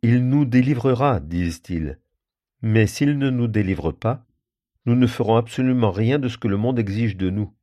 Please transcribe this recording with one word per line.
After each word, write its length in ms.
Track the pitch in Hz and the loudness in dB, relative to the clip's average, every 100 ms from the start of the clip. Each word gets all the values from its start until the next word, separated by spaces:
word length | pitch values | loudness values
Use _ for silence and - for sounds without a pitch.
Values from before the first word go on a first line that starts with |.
« 0 | |
Il 260 | 113 123 127 | 2 2 2
nous 160 | 143 | 2
délivrera », 760 | 143 123 127 131 135 123 143 110 | 2 2 2 2 0 2 0 0
disent-ils. 760 | 73 85 87 80 - 87 76 65 _ _ _ _ _ _ | -4 -4 -4 -4 -8 -6 -6 -8 _ _ _ _ _ _
Mais 240 | 113 110 107 | 0 2 2
s'il 320 | - 143 147 | 2 0 0
ne 120 | 139 | 0
nous 180 | 127 120 | 0 0
délivre 440 | 107 95 95 80 | 0 0 -2 -4
pas, 340 | 78 110 127 _ _ _ _ _ _ - | -4 -4 -4 _ _ _ _ _ _ 0
nous 80 | |
ne 120 | 120 123 | 2 2
ferons 300 | - 101 113 | 0 2 2
absolument 540 | 113 - 127 127 113 | 2 -2 0 2 0
rien 280 | 92 113 143 | 0 0 0
de 100 | 127 | -2
ce 100 | 117 | -4
que 100 | 110 | -2
le 80 | 98 | 0
monde 220 | 113 127 | 0 -2
exige 380 | 104 101 117 90 | -2 -2 -2 -2
de 120 | 92 | -2
nous 260 | 95 101 _ | -2 -6 _